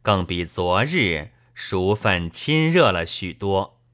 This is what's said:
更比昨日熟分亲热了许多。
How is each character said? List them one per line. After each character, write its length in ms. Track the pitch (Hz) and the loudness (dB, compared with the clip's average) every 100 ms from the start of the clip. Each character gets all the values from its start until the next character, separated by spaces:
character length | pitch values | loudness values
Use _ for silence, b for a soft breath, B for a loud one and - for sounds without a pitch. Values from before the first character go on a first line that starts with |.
更 240 | - 101 | 2 0
比 200 | 87 87 | 2 -4
昨 400 | 85 - 90 90 | -4 -2 0 2
日 480 | 135 175 104 78 73 b b | 2 0 0 0 -6 b b
熟 400 | - - 95 92 | -14 -6 -2 0
分 360 | 104 110 92 85 | 2 2 0 -2
亲 400 | - - 156 160 | -6 -2 0 2
热 220 | 175 135 | 4 4
了 120 | 90 | 2
许 280 | 82 - 92 | -4 -6 -8
多。 460 | 80 98 95 98 _ _ | -6 -2 -2 -2 _ _